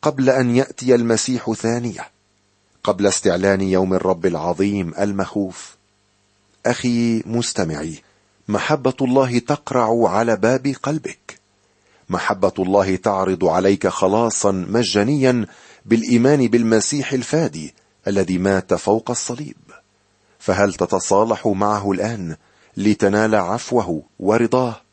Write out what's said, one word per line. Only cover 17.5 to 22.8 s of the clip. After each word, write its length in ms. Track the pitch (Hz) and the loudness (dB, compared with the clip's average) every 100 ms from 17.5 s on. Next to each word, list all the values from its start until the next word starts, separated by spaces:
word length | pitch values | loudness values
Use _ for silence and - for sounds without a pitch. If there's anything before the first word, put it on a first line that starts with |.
| 82 76 _ _ _ - | -4 -14 _ _ _ -4
الذي 300 | 101 92 92 | -2 0 0
مات 360 | 95 98 - | 2 0 0
فوق 360 | 90 - 110 - | -2 2 0 0
الصليب. 460 | 120 - 123 147 - _ - _ _ _ _ _ _ | -6 -6 -10 -10 -16 _ -20 _ _ _ _ _ _
فهل 360 | - 95 101 | -4 2 0
تتصالح 720 | 92 90 95 - 101 113 107 113 | 0 -2 -2 0 0 2 0 -2
معه 440 | 95 104 104 101 | -2 0 0 -2
الآن 460 | 95 104 117 87 78 _ _ _ | -2 -2 -4 -10 -12 _ _ _
لتنال 580 | - | -2